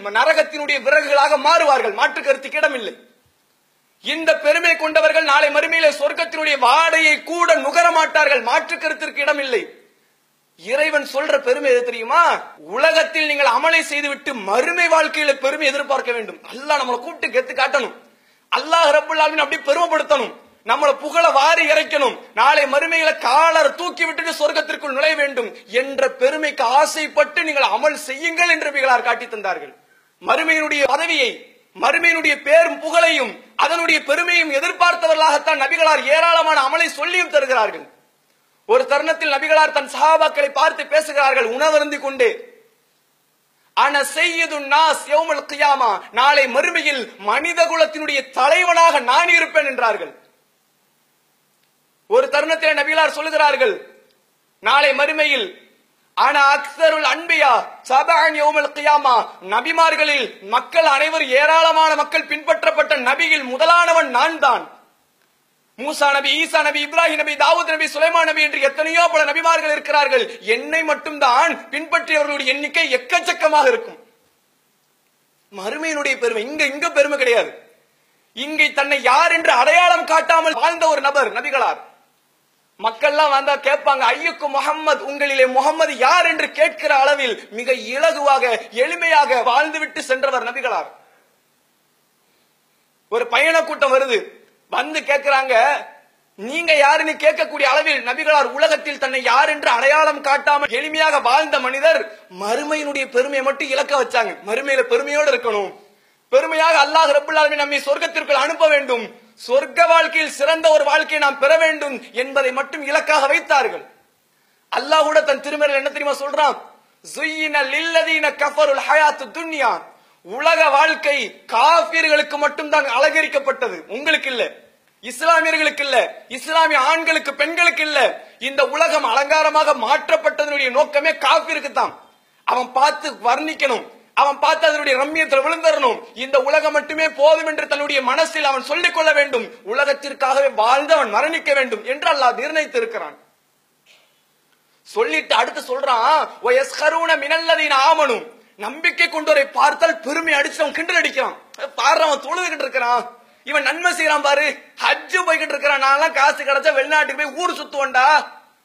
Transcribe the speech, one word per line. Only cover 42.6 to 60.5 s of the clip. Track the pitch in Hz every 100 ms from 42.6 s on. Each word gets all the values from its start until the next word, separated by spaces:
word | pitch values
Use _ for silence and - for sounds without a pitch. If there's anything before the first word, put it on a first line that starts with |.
| _ _ _ _ _ _ _ _ _ _ _
"அன | - 262 285
சையதுன் | - 311 339 330 330 302 277
நாஸ் | 285 320 277 -
யௌமல் | 302 330 294 285
கியாமா, | 285 294 277 247 185 -
நாளை | 214 269 294 262
மறுமையில் | 247 349 339 302 269 226 -
மனித | 202 240 330 339
குலத்தினுடைய | 330 330 311 311 302 285 262
தலைவனாக | - 269 339 349 339 330 285
நான் | 240 269 349
இருப்பேன்" | 339 320 320 285
என்றார்கள். | 254 233 208 156 - _ _ _ _ _ _ _ _ _ _ _ _ _ _ _ _ _ _ -
ஒரு | 220 262
தருணத்தில் | 285 311 320 311 294
நபிகளார் | 285 311 311 294
சொல்லுகிறார்கள், | 320 302 302 269 240 175 - - _ _ _ _ _ _
நாளை | 208 277 294
மறுமையில், | 269 294 311 302 269 196 - _ _ _ _ _
"அன | - 240 285 277
அக்ஸருல் | 285 - - 320 311 285
அன்பியா | 285 339 330 285 226 - - -
சபஅன் | 262 311 330 320 302
யௌமல் | 294 302 294
கியாமா, | 294 294 294 285 233 - - 185
நபிமார்களில் | 214 277 330 330 311 302 285 226 -
மக்கள் | 196